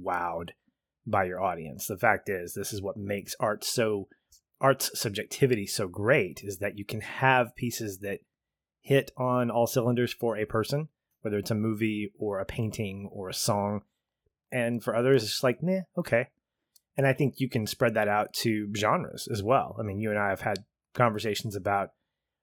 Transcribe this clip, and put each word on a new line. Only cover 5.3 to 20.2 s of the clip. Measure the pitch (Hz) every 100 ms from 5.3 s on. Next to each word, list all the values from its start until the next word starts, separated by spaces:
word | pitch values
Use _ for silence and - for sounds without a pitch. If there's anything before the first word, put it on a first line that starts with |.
| - 135 117 98
so | - 95
great, | 90 104 147 92 71
is | 101 95
that | 101 101
you | 101
can | 107
have | - - 131 127 117 -
pieces | 120 - 110 95
that | 98 98 _ _ _ _ _ _
hit | - 135 135 -
on | 127 123 120
all | 113 117
cylinders | 131 117 120 120
for | - 117 107
a | 107
person, | 113 107 147 156 _ _ _
whether | 110 104
it's | 98
a | 110
movie | 110 107 110 107 104 -
or | 107 98
a | 98
painting | - 110 - 104 98 101
or | 101 92
a |
song. | 92 - 104 101 104 - _ _ _ _ _ _
And | 127 117 120
for | 127 113
others, | 127 135
it's | 104
just | -
like, | 131 123
"Nah, | 170 190 175 -
okay." | - 117 131 _ _ _ _ _ _ -
And | 135
I |
think | 131 139 -
you | 131
can | 120 107
spread | - 120
that | 110 104
out | 104 104
to | - 117 107 104 104
genres | 104 170 - - -
as | 107
well. | 101 131 - 107
I |
mean, | 107 95
you | 110
and |
I | 104